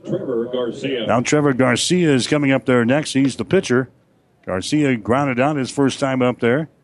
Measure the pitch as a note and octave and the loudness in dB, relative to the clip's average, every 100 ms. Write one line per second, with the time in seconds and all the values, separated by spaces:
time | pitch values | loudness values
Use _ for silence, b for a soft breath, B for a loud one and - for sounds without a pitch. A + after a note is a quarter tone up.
0 | - - C#3 A#2 A#2+ B2+ A#2+ G#2+ C#3 B2+ | -8 -6 -4 -4 -4 -4 -6 -6 -6 -4
1 | G#2+ A#2 A#2+ D3+ C#3+ B2 B2+ A#2 - F3+ | -2 -2 0 0 2 2 2 0 0 2
2 | E3 C3+ - D3+ C#3 C3+ - B2 A#2 C#3+ | 4 2 2 0 2 0 2 2 4 0
3 | D3 C3+ C3+ - G#2+ F#3 F#3+ B2 B2+ _ | 0 0 0 -2 -2 0 2 0 0 _
4 | _ _ _ _ - F#2 - D3+ C#3+ A#2+ | _ _ _ _ -8 -6 -2 0 0 0
5 | G2+ B2+ C#3+ A#2+ C#3 D3+ B2 - C3+ - | 0 0 0 0 0 0 -4 0 0 0
6 | C#3 C3 B2 A#2+ A#2 C3+ D#3+ _ | -2 0 0 0 0 0 -2 _